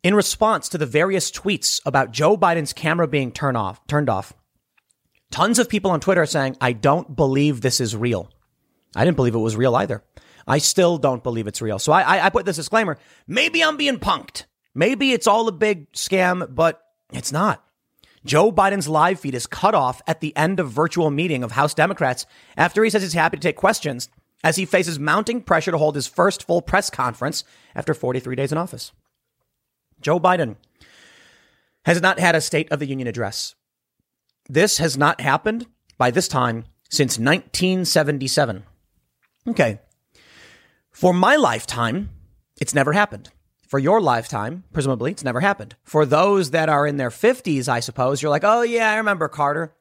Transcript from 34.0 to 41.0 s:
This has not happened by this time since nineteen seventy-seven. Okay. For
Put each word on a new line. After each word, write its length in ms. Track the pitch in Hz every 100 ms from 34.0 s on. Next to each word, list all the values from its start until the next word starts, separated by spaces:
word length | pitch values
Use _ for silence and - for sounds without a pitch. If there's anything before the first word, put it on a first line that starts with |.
| _ _ _ _ -
This 300 | 139 208 -
has 180 | 160 135
not 240 | 147 -
happened 460 | 139 143 214 226 240 _ _ _
by 140 | 123
this 160 | 123 -
time 380 | 131 123 117 113 _ _
since 300 | - 131 -
nineteen 640 | 123 175 - - 185 185 175
seventy-seven. 800 | 165 151 143 131 - 135 95 - _ _ _ _ _ _ _ -
Okay. 320 | 233 123 104 _ _ _ _ _ - - - _ _ _
For 220 | -